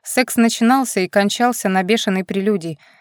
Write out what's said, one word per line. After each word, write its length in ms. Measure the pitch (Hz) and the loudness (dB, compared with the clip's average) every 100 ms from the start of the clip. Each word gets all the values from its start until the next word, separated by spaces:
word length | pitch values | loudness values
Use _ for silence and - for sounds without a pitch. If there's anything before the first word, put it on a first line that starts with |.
Секс 340 | - - 254 - | -4 -2 0 2
начинался 640 | 233 - 226 269 247 202 | 2 2 2 2 0 -2
и 80 | 185 | 0
кончался 600 | 208 202 - 240 240 196 | 0 0 0 0 0 0
на 140 | 190 | 0
бешеной 400 | 180 226 - 190 | 0 0 0 -2
прелюдии. 560 | 185 196 196 202 165 151 _ _ | -2 -2 0 -2 -4 -10 _ _